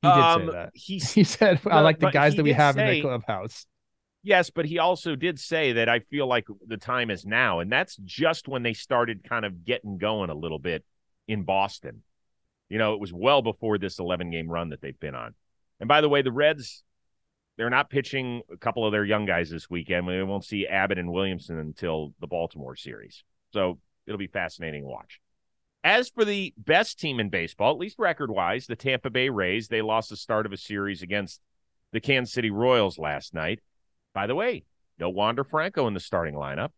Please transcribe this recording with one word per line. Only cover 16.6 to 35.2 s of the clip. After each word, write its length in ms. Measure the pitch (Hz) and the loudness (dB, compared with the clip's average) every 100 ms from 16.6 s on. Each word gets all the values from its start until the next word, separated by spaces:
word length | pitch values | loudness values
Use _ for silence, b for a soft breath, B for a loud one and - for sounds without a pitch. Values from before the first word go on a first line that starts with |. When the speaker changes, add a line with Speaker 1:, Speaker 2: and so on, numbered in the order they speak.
| 117 - _ _ _ _ _ _ _ - | -8 -18 _ _ _ _ _ _ _ -6
Speaker 2:
they're 140 | 117 | 0
not 180 | 127 143 | 2 2
pitching 540 | 139 131 135 127 120 - | -2 -4 -6 -6 -8 -12
a 40 | 87 | -6
couple 280 | 120 113 | -6 0
of 60 | 110 | 0
their 140 | 104 | 0
young 220 | 101 107 104 | 2 0 2
guys 220 | 87 82 | 0 -2
this 220 | 82 - | -8 -8
weekend. 380 | 87 80 87 90 | -8 -2 -2 0
We 120 | 90 | -4
won't 200 | 95 101 | -2 -6
see 220 | - 104 85 | -6 -6 -2
Abbott 320 | 95 95 92 | 0 0 0
and 140 | 87 | -2
Williamson 480 | 87 98 87 - 82 | -2 -2 -4 -8 -8
until 520 | 78 76 87 80 73 - | -8 -6 -4 -4 -6 -12
the 80 | 82 | -8
Baltimore 480 | 85 85 78 65 | -6 -6 -8 -16
series. 480 | 64 69 55 50 - _ _ _ | -14 -16 -16 -18 -20 _ _ _
So 260 | 104 92 87 _ _ - | -2 -2 -2 _ _ -12
it'll 100 | 104 | -10
be 80 | 95 | -6
fascinating 560 | 101 85 - 85 73 | -6 -6 -8 -10 -10
to 60 | 69 | -12
watch. 320 | 57 - - _ _ _ _ _ _ | -14 -16 -20 _ _ _ _ _ _
As 240 | 160 214 254 | 2 2 0
for 160 | - | 0
the 280 | 214 202 185 - | 0 0 -4 -10
best 420 | 110 165 226 - | 2 2 2 -4
team 220 | 156 127 | -6 -2
in 80 | 104 | -2
baseball, 420 | 92 82 - 107 | -2 -4 0 0
at 80 | 147 | 0
least 220 | 196 - | -6 -2
record-wise, 680 | 190 160 135 98 87 113 - | -2 -2 -4 -2 0 -2 -6
the 80 | |
Tampa 360 | 117 135 127 135 | -6 -2 -2 -2
Bay 180 | 120 131 | -2 0
Rays, 400 | 113 90 104 107 | 0 0 -2 -2
they 140 | 117 | -2
lost 280 | 107 110 107 | 0 -2 -2
the 60 | 104 | -12
start 300 | - 107 107 | -2 -2 -2
of 60 | |
a 40 | 98 | -8
series 460 | - 104 101 92 | -8 -6 -4 -6
against 380 | 87 104 98 - _ _ _ _ _ | -4 -4 -4 -12 _ _ _ _ _
the 80 | 110 | -6
Kansas 340 | - 135 123 | 0 0 0
City 160 | 120 113 | -2 -2
Royals 480 | 101 123 123 98 80 | 0 2 4 2 -2
last 340 | 78 71 - | -6 -6 -8
night. 280 | 82 78 113 _ _ _ _ _ | -6 -4 -6 _ _ _ _ _
By 140 | 98 104 | -6 -4
the 80 | |
way, 300 | 139 233 233 _ _ _ _ | -2 -2 -4 _ _ _ _
no 120 | 85 | -4
Wander 340 | 92 | 0